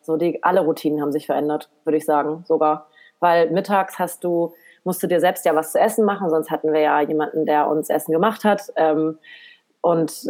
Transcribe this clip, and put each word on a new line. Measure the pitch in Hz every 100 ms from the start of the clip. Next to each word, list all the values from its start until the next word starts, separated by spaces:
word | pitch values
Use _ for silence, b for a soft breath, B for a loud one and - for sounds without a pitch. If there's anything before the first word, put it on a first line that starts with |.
So | - 160
die, | 170 165
alle | - 190
Routinen | 156 160 156 151
haben | 143
sich | 151 -
verändert, | 139 147 151 - _
würd | - 156
ich | 151
sagen, | 147 147 156 175
sogar. | 160 156 151 b b b _
Weil | 175 170 165
mittags | 170 196 202 190 -
hast | 180 -
du, | 180 170 170 B B B
musst | 185 180
du | 170
dir | 175
selbst | 180 190
ja | 180
was | 156 160
zu | -
essen | 214 220 208
machen, | 196 185
sonst | 160 156
hatten | 156 156
wir | 156
ja | 151 147
jemanden, | 147 156 151 160
der | 156 151 147
uns | 156 151
Essen | 156 -
gemacht | 160 208 214
hat, | 208 202 - -
ähm, | 160 156 156 160 B B B B B _
und, | 175 170 151 -